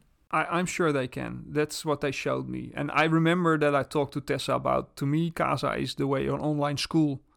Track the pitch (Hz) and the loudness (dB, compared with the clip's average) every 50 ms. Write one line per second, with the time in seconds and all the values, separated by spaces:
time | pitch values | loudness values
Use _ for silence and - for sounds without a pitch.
0 | _ _ _ _ _ - - 156 151 - - 175 185 170 - - 180 156 143 135 | _ _ _ _ _ -4 -2 -2 0 0 0 -2 -2 -2 0 2 2 2 2 2
1 | 127 127 - 135 127 117 120 123 110 - 147 147 151 151 - - - 160 143 143 | 0 -2 -6 -8 -8 -8 -8 -10 -10 -4 0 0 0 0 -2 -6 -2 -2 -2 0
2 | 151 139 131 - - 143 131 131 131 127 123 127 127 123 - - 143 147 - 147 | 0 -4 -4 -2 -2 -2 -2 -2 -4 -6 -6 -8 -8 -8 -6 -6 -4 0 2 2
3 | 156 165 160 165 160 165 175 185 175 165 160 151 147 147 143 139 131 - - 151 | 4 4 4 4 6 4 4 4 4 4 4 4 4 4 4 2 0 0 0 -2
4 | 139 - - 143 135 - 139 131 - - 127 127 131 131 131 131 123 - - - | -2 0 -4 -8 -4 -2 -4 -2 0 -2 -2 0 2 2 2 0 0 -4 -6 -4
5 | 143 139 147 160 170 170 - - - 131 143 131 147 131 107 127 139 127 - - | -2 0 0 0 0 -2 -2 -2 0 0 0 0 -2 -2 -2 -2 -4 -4 -4 -4
6 | 139 135 139 135 135 139 139 143 147 151 151 147 143 147 143 - - - - 160 | -2 0 0 0 0 -2 -2 -2 -2 -2 0 0 0 -2 -2 -4 -4 0 2 2
7 | 156 147 135 - _ _ _ | 4 2 0 -4 _ _ _